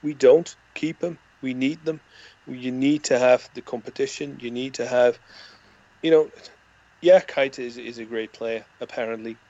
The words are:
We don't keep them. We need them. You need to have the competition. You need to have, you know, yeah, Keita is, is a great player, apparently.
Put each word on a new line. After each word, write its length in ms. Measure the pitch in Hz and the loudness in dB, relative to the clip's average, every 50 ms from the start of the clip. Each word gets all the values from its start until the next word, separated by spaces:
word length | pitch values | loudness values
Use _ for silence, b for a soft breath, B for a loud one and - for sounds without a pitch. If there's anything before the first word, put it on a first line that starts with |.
We 120 | - 147 151 | -6 -8 -6
don't 420 | 135 - 127 131 160 170 - - _ _ _ _ | 2 6 6 6 6 4 0 -14 _ _ _ _
keep 260 | - - 156 165 _ | -6 -6 -6 -6 _
them. 180 | - 175 170 - _ _ _ _ | -8 -8 -8 -10 _ _ _ _
We 120 | - 131 127 | -8 -8 -4
need 300 | 127 131 135 156 160 160 | -2 -2 -2 -2 -4 -6
them. 160 | 156 160 151 _ B B B B B B B _ - | -8 -8 -8 _ B B B B B B B _ -14
You 240 | 131 127 123 127 | -14 -10 -8 -8
need 320 | 127 127 135 139 147 151 147 | -4 0 0 0 0 0 0
to 140 | - 139 120 | 0 0 4
have 300 | 127 123 127 123 - - _ | 6 6 4 4 2 -6 _
the 80 | 123 | -18
competition. 800 | 123 - - 117 - - - - 143 135 - - 151 143 139 139 | -12 -10 -10 -10 -10 -12 -6 -6 -6 -4 -4 -10 -10 -10 -10 -12
You 80 | 120 120 | -12 -10
need 260 | 120 123 127 135 131 | -8 -8 -8 -8 -8
to 120 | - 120 120 | -8 -8 -2
have, 320 | 123 123 123 123 117 - B B B B B B B B B B B B B _ _ _ | 2 4 4 4 4 0 B B B B B B B B B B B B B _ _ _
you 80 | - 160 | 0 4
know, 220 | 160 156 151 147 - - - - - _ _ _ _ _ _ _ _ _ | 4 4 4 2 -6 -20 -20 -20 -20 _ _ _ _ _ _ _ _ _
yeah, 180 | - 170 185 185 | 4 6 6 6
Keita 400 | 185 - - 147 139 139 135 - | 4 0 -2 -2 -2 -2 -2 -8
is, 180 | 127 120 117 120 | -10 -10 -10 -12
is 220 | 117 113 120 117 | -14 -14 -12 -14
a 60 | 113 | -12
great 260 | 110 117 113 110 110 | -8 -6 -6 -6 -6
player, 340 | _ - 120 113 113 110 107 _ _ _ | _ -10 -8 -6 -6 -6 -8 _ _ _
apparently. 580 | 123 - - - 120 113 113 113 110 113 113 113 _ | -14 -12 -8 -8 -6 -6 -6 -8 -10 -12 -14 _ _